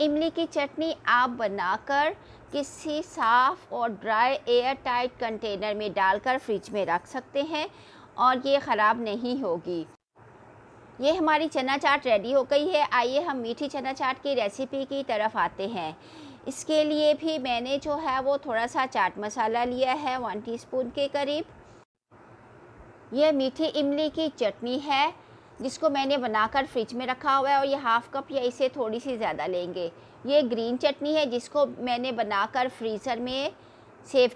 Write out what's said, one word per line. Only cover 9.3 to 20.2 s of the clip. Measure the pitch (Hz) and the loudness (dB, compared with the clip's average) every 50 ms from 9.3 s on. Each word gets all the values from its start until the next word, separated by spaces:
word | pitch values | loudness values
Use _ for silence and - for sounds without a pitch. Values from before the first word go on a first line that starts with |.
| 247 269 | -4 -2
होगी। | 262 185 170 175 165 175 175 165 156 - - _ _ _ _ - - - - - - - - - - - - - - - - - | -2 -2 -2 -2 -4 -6 -6 -6 -8 -10 -14 _ _ _ _ -20 -20 -20 -20 -20 -20 -20 -20 -20 -20 -20 -20 -20 -20 -20 -8 0
ये | 247 294 330 | 2 2 2
हमारी | 370 311 302 302 302 320 | 4 4 4 4 4 2
चना | 302 - 277 254 262 269 | 0 0 -2 0 0 0
चाट | 277 320 294 285 285 - | 2 2 2 2 2 4
ready | 254 220 208 196 233 | 2 2 2 2 2
हो | 269 277 254 | 2 2 2
गई | - 285 285 294 | 4 2 2 2
है। | 370 370 294 285 - - | 2 2 2 2 2 2
आइए | 247 240 247 262 285 | 2 2 2 2 0
हम | 254 254 269 | 0 0 -2
मीठी | 254 233 226 233 - 294 | -4 -4 -6 -4 -4 -6
चना | 277 - 277 254 262 269 | -4 -4 -4 -4 -4 -4
चाट | - 294 262 262 262 | -2 -2 -2 -2 -2
की | - 285 277 | -2 -2 0
recipe | 247 214 202 - - 269 254 - 269 269 | 0 0 -2 -2 -4 -6 -4 -4 -6 -4
की | 269 277 277 269 | -4 -4 -4 -2
तरफ | - 233 208 214 220 220 | -2 0 0 0 0 2
आते | 214 170 170 - - 190 | 0 0 0 0 -4 -6
हैं। | 196 233 190 165 156 160 - - - - - 294 277 262 - - | -4 -4 -4 -6 -6 -8 -12 -16 -20 -20 -20 -20 -20 -20 -12 -10
इसके | - 269 - - - 311 302 302 | -10 -10 -8 -2 2 2 4 4
लिए | 302 311 302 302 302 302 | 4 2 2 4 4 2
भी | 302 311 320 311 302 | 2 0 -2 -2 -2
मैंने | 254 262 240 233 240 254 277 | -2 -2 -2 -2 -2 -2 -4
जो | 285 - 302 294 | -2 -2 -4 -4
है | 302 320 285 254 262 | -2 -2 -2 -2 0
वो | 254 269 285 | 0 0 0
थोड़ा | 277 - 294 226 220 233 | 0 -2 -2 -2 0 -2
सा | 240 - 311 262 | 0 0 -2 -2
चाट | 254 - 233 190 180 - 190 | 0 2 2 2 2 0 -4
मसाला | 208 214 - 262 226 220 226 233 240 | -8 -6 -2 -2 -2 0 0 0 -2
लिया | 247 247 247 262 254 262 | -2 0 0 0 0 0
है | 285 294 269 254 | 0 -2 -4 -4
one | 262 | -4